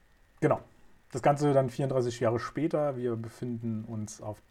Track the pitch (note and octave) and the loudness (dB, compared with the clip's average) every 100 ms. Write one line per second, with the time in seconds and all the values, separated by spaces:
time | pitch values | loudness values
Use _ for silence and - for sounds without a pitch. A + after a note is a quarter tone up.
0 | _ _ _ _ C#3+ A2 - - - - | _ _ _ _ 2 2 -2 -20 -20 -20
1 | _ C3 D3 C#3+ D3 C3+ C3 - C3+ C3 | _ 0 2 4 4 4 4 0 0 0
2 | A#2+ A#2 A#2+ A#2+ - - D#3+ D#3+ D3 B2+ | 0 0 0 0 -2 -4 -2 0 -2 -2
3 | B2 A2+ A2+ - B2 A#2 A#2 A2 A2 A2 | -4 -4 -6 -8 -8 -6 -4 -6 -6 -8
4 | G#2+ - G#2+ G#2 - | -10 -10 -12 -12 -12